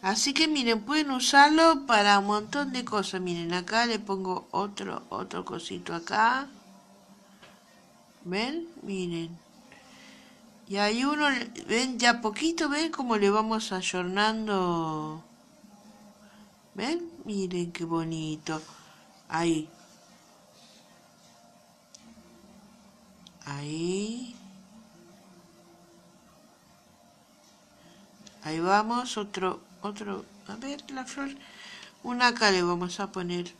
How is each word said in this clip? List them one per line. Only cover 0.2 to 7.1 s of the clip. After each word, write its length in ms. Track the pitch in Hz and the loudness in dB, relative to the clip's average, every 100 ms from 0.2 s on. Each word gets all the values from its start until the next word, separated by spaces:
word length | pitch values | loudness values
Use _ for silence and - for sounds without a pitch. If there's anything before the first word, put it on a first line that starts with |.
| 294 | 0
que 140 | 277 320 | 2 2
miren, 360 | 302 233 226 | 2 2 0
pueden 280 | 214 302 294 | 2 0 0
usarlo 720 | 262 247 285 285 311 330 311 277 | 0 6 8 8 10 8 6 4
para 340 | 220 202 202 | 4 8 6
un 80 | 196 | 6
montón 440 | 208 214 285 285 | 0 0 -4 -2
de 140 | 254 - | -4 -2
cosas. 340 | 214 190 190 | -2 -2 -4
Miren, 340 | 180 175 170 | -2 -2 -2
acá 320 | 180 180 220 240 | -4 0 0 2
le 140 | 214 | 0
pongo 480 | 214 196 185 185 - | -2 -4 -2 -4 -4
otro, 520 | - 202 202 - - - | -4 -4 -6 -8 -8 -8
otro 340 | 98 - 87 | -8 -6 -8
cosito 500 | - - - 185 175 | -8 -8 -8 -10 -8
acá. 540 | 170 165 214 226 254 277 - - - - - - | -8 -2 2 4 2 -4 -16 -20 -20 -20 -20 -20